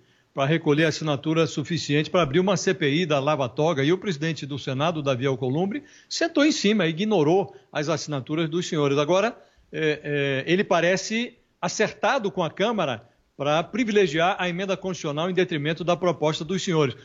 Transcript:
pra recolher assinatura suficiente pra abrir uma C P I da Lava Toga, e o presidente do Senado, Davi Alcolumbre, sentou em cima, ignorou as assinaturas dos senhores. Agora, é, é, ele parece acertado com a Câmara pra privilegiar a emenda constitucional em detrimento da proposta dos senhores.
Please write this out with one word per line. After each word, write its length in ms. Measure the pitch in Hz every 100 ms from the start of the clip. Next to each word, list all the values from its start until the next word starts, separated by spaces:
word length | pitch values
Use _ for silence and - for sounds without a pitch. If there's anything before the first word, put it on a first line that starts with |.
| _ _ _
pra 120 | 147 139
recolher 400 | 160 151 147 160
assinatura 600 | - 156 131 156 160 160
suficiente 640 | - 131 160 - 143 156
pra 120 | 180
abrir 200 | 151 156
uma 160 | 190 180
C 160 | 190
P 160 | 180 147
I 160 | 151 170
da 140 | 147
Lava 280 | 139 147 123
Toga, 340 | - 156 139
e 120 | 139
o 40 | 190
presidente 480 | 214 143 160 156 139
do 140 | 139
Senado, 420 | - 131 160 156
Davi 240 | 139 127 139
Alcolumbre, 580 | 131 127 147 196 285 - - -
sentou 360 | - 330 311 302
em 60 |
cima, 340 | - 202 214 165
ignorou 680 | 160 214 202 147 190 185 - _
as 160 | 143 151
assinaturas 600 | 151 - 143 117 156 160
dos 180 | 170 175
senhores. 300 | 156 143 139
Agora, 380 | 147 180 220 - _ _ _
é, 720 | 156 156 147 147 147 139 135 143
é, 60 |
ele 140 | 185 -
parece 720 | 175 170 185 - 220 247 _ _ -
acertado 680 | - - 208 - 202 269 202
com 140 | 190
a 80 | 160
Câmara 560 | - 208 220 151 110 - _ _ -
pra 280 | 139 156
privilegiar 720 | 165 220 226 208 185 156 175 190
a 120 | 180
emenda 260 | 175 196 185
constitucional 540 | 190 175 156 147 180
em 40 |
detrimento 500 | 180 180 156 147 165
da 120 | 170 175
proposta 480 | 180 143 151 156
dos 180 | 160 185
senhores. 340 | - 160 139 -